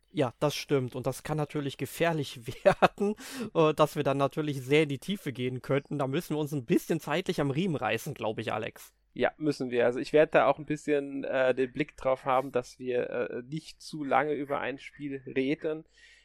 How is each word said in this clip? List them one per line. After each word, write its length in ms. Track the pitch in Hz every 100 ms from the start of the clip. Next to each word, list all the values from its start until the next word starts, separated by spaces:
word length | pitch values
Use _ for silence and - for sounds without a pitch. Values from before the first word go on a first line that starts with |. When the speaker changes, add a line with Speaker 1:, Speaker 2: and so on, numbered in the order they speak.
| _
Speaker 1:
Ja, 220 | 170 127 -
das 160 | 147 -
stimmt. 400 | - 139 127 135
Und 100 | 127
das 160 | 127
kann 140 | - 156
natürlich 400 | 147 151 139 -
gefährlich 720 | 131 - 165 160 135 127 113
<laughs> 180 | -
werden, 500 | 196 - 214 - 202 214 - 269 220
äh, 200 | 165 156
dass 200 | 156 151
wir 80 | 156
dann 140 | 139 139
natürlich 460 | 139 - 151 139
sehr 220 | 127 147
in 40 | 156
die 100 | 135
Tiefe 340 | - 196 156
gehen 280 | 117 123 127
könnten. 380 | - 135 - 147
Da 80 | 131
müssen 280 | 139 -
wir 60 | 151
uns 120 | 147
ein 120 | 147
bisschen 340 | 120 185 - 165
zeitlich 420 | - 156 185 165
am 100 | 143
Riemen 260 | 135 196 139
reißen, 380 | 110 113 -
glaub 240 | 131 110 110
ich, 140 | 113
Alex. 420 | 113 110 - - _ _
Speaker 2:
Ja, 200 | - 123 -
müssen 340 | 156 139 127
wir. 140 | 120
Also 160 | 120 127
ich 140 | 143
werde 180 | 151 160
da 140 | 160 120
auch 120 | 143
ein 80 | 147
bisschen, 580 | 151 - 147 139 139
äh, 300 | - 131 131
den 180 | 127 127
Blick 240 | 131 151 -
drauf 280 | 131 131
haben, 280 | 139 131 135
dass 260 | 123 123 -
wir, 320 | 127 123 -
äh, 320 | 120 117 120
nicht 380 | 123 156 - -
zu 220 | - 160
lange 300 | 139 123 151
über 280 | 143 139 143
ein 180 | 110 135
Spiel 440 | - - 143 135 131
reden. 580 | 131 135 156 160 156 - _ - -